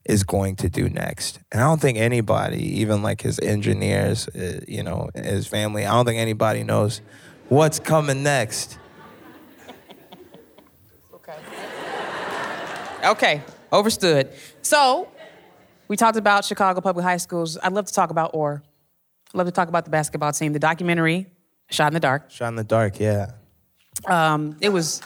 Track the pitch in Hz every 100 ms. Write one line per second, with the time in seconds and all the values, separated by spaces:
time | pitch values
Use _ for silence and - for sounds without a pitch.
0 | - 104 90 101 98 92 90 - 92 92
1 | - - - - - 107 135 160 143 110
2 | 117 123 104 104 95 - 85 - 107 107
3 | 104 101 - 104 - 104 104 101 98 98
4 | 98 104 - - 90 - - - 90 -
5 | - - - 98 101 107 107 104 101 117
6 | 120 113 113 107 110 110 110 107 104 -
7 | - - - - - 135 156 - - 156
8 | 147 135 143 139 110 - - - - -
9 | - - - - - - - 226 - 185
10 | - 185 180 143 - - _ _ _ _
11 | _ - - 156 151 - - - 139 -
12 | - - - - - - - - - -
13 | 170 220 220 147 - - - 180 208 -
14 | 185 147 135 - - - - 302 262 285
15 | - - - - - _ _ _ - 208
16 | 226 220 208 202 196 202 196 185 190 175
17 | 180 180 - 175 165 156 185 196 190 -
18 | 170 160 160 156 147 147 - _ _ _
19 | _ _ _ 185 175 175 175 175 160 156
20 | 151 151 147 147 156 147 156 165 180 170
21 | 160 170 190 _ _ _ - - 151 123
22 | 139 139 - - 117 113 107 113 107 -
23 | 107 101 98 - _ _ _ _ _ -
24 | - 175 160 151 151 151 208 190 156 -